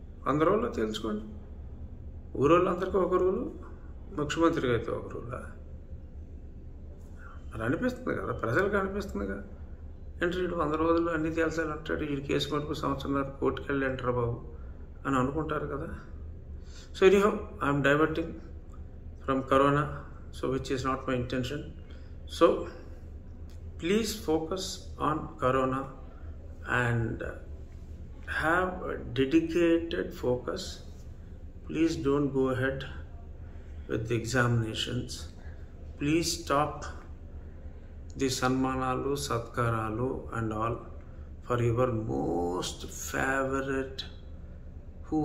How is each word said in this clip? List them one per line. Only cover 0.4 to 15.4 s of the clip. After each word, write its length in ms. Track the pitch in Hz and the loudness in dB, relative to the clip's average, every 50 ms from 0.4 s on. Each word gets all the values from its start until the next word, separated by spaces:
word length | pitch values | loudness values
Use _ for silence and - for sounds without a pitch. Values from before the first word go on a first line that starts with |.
రోజుల్లో 280 | 160 175 202 220 233 110 | 6 6 6 4 2 0
తేల్చుకోండి. 560 | - 120 110 107 107 - - 107 104 107 - - - - - - - - - - - - - - - - - - - - - - - - | 0 0 0 0 0 -2 -4 -2 -4 -4 -4 -8 -10 -10 -12 -12 -12 -12 -10 -10 -10 -10 -10 -10 -10 -12 -12 -10 -10 -10 -10 -6 0 4
ఊరోళ్ళందరికీ 600 | 127 147 165 180 185 190 180 175 190 185 196 196 | 6 8 8 8 8 6 2 0 0 2 2 4
ఒక 180 | 175 170 185 175 | 4 4 4 4
రూలు, 240 | 180 190 202 233 269 311 - - - - - - - - - - - - - 151 | 4 4 2 2 -2 -4 -6 -8 -12 -12 -12 -12 -12 -12 -12 -12 -12 -8 -4 -4
ముఖ్యమంత్రికి 560 | 147 147 - 160 165 165 - - - 123 120 | -4 -2 2 4 4 4 4 4 2 2 2
అయితే 180 | 110 110 - | 2 0 -2
ఒక 180 | - - 98 - - | -4 -4 -4 -6 -8
రూలా? 280 | - - 117 - - 73 - - - - - - - - - - - - - - - - - - - - - - - - - - - - - - - - - - - - - - - - - | -8 -8 -8 -8 -8 -8 -10 -12 -12 -12 -12 -12 -12 -12 -12 -12 -12 -12 -12 -12 -12 -12 -12 -12 -12 -12 -12 -14 -14 -12 -12 -12 -12 -12 -12 -12 -12 -14 -14 -14 -14 -14 -12 -12 -12 -12 -10
మరి 160 | - - 110 | -6 -2 0
అనిపిస్తుంది 520 | 120 151 - - 247 247 - - - - - | 0 2 2 2 0 0 -2 -2 -2 -2 -2
కదా, 160 | 95 - 120 | -2 -2 -2
ప్రజలకు 440 | 117 117 113 123 170 196 202 208 196 | 0 0 2 2 4 4 4 2 2
అనిపిస్తుంది 500 | 196 190 196 202 190 - - 202 196 196 | 0 0 -2 -4 -4 -4 -4 -4 -4 -4
కదా, 160 | 196 208 202 - - - - - - - - - - - - - - - | -4 -6 -8 -10 -12 -12 -12 -12 -12 -12 -12 -12 -12 -12 -12 -12 -4 -2
ఏంటి 180 | 170 175 175 185 | 0 0 2 0
వీడు 180 | 180 175 170 | 0 0 0
వంద 180 | 170 156 147 151 | 0 2 2 2
రోజుల్లో 380 | 156 160 165 165 165 170 170 165 | 4 4 6 6 6 4 4 2
అన్నీ 180 | 156 156 160 | 2 0 2
తేల్చాలంటాడు, 720 | 156 165 165 160 160 165 160 151 151 156 - - 165 - 160 | 2 2 2 2 2 0 0 0 -2 -4 -2 -2 -2 0 0
వీడి 180 | 147 143 139 | 0 -2 -2
కేసు 260 | 139 143 147 143 143 - | 0 2 2 2 2 0
మటుకు 240 | 151 147 147 156 147 | 0 0 0 -2 -2
సంవత్సరంన్నర 540 | - - 139 139 139 - 147 139 139 135 139 - - | -2 0 0 0 0 0 0 0 0 0 -2 -2 0
కోర్టుకి 280 | 135 135 135 - - - | 0 0 0 0 0 0
వెళ్ళి 160 | 139 135 135 | 0 2 2
ఎంటరా 280 | 131 127 127 123 123 120 123 | 2 0 0 0 0 2 2
బాబు 180 | 120 117 120 - - - - - - - - - - - - - - | 2 2 0 -2 -6 -8 -10 -10 -10 -10 -10 -10 -12 -12 -12 -6 0
అని 140 | 135 139 131 | 2 4 4
అనుకుంటారు 500 | 127 135 143 160 | 4 4 2 0